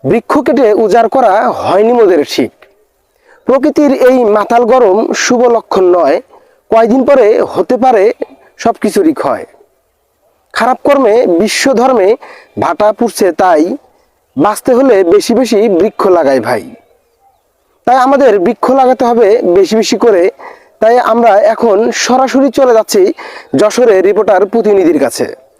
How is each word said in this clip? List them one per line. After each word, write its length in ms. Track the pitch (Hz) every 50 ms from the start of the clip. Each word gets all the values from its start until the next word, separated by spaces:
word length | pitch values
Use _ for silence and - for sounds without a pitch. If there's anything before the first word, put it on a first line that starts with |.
| - 131
বৃক্ষ 240 | 175 233 - _ - 277 262
কেটে 220 | 294 294 240 269 214 214 - 226
উজাড় 260 | 208 180 240 226 214 -
করা 180 | 269 254 214 185 214 262 240 196 -
হয়নি 320 | - - 175 190 214 226 247 240
মোদের 240 | 226 190 185 156 143 - -
ঠিক। 180 | - 131 101 _ _ - _ _ _ _ _ _ _ _ _ _ _ _ _ _ _ _ -
প্রকৃতির 440 | 254 277 262 302 285 - 302 285 277 - 254 247
এই 100 | 262 254 247 214 208
মাতাল 280 | 214 202 202 233 233 247 220
গরম 260 | 254 262 247 202 185 208 226 - - - -
শুভ 180 | - 247 233 247 247 233
লক্ষণ 320 | 226 - _ - 196 190 180 175 180
নয়, 200 | 165 135 147 202 - _ _ - _ _ _ _ _ _
কয়দিন 300 | - 226 226 233 214 269 254 262
পরে 180 | 285 269 233 208 226 - 202 - -
হতে 220 | - 190 _ 254 226 226
পারে 200 | 262 247 208 185 220 - _ - - - _ _ _ _ _ -
সব 120 | 226 233 - -
কিছুরই 300 | 214 - - 190 160 151 -
ক্ষয়। 240 | - 143 123 98 90 - _ _ _ _ _ _ _ _ _ _ _ _ _ _ _ _ _ _ _ _ -
খারাপ 260 | - 226 240 254 - _ -
কর্মে 280 | 285 285 269 220 208 233 254 - 175 165
বিশ্বধর্মে 680 | 202 220 - - - 269 269 202 240 269 262 226 185 190 226 269 - - - - - _ _ - 107
ভাটা 240 | 147 170 - 208 214 214 -
পুড়ছে, 280 | 233 226 - - 214 185 160 -
তাই 220 | 202 185 170 151 220 180 247 294 _ _ _ _ _ _ _ _ _ _ _ -
বাঁচতে 340 | 147 202 208 - - - 254 233
হলে 180 | 277 269 226 190 190 165 180
বেশি 200 | 208 - - 233 214
বেশি 200 | 262 214 240 202 214 233 196 165
বৃক্ষ 220 | 180 220 - _ - 202 185 175
লাগাই 220 | 160 135 135 131 110 113
ভাই। 160 | 123 110 87 - - - _ _ _ _ _ _ _ _ _ _ _ _ _ _ _ _ _ _ _ _ _
তাই 120 | - 240 269 247
আমাদের 260 | 262 285 269 285 254 202 202 175
বৃক্ষ 200 | 170 233 _ - - 254 269
লাগাতে 240 | 262 247 254 247 269 233
হবে 180 | 240 226 240 196 208 - - 185 175 190
বেশি 180 | 190 - 214 220
বেশি 180 | 220 - - 196 220
করে। 200 | 240 208 180 170 190 - _ - - - - _ _ _ _
তাই 140 | - 220 233 247 - -
আমরা 220 | 226 233 233 233 196 202 240 - 339
এখন 240 | - 240 226 202 196 453 - 233 - -
সরাসরি 440 | - 247 262 269 254 - 262 269 285 226 -
চলে 160 | 269 247 240 220
যাচ্ছি 240 | 208 - - 208 180 202 320 - - - - - - - - 135
যশোরে 360 | 202 214 - - 254 226 202 190 185 190
রিপোর্টার 340 | 208 185 214 190 208 180 196 196 -
প্রতিনিধির 460 | 233 208 214 208 196 185 160 170 147 135
কাছে। 240 | 123 - - 127 - - - _ _ _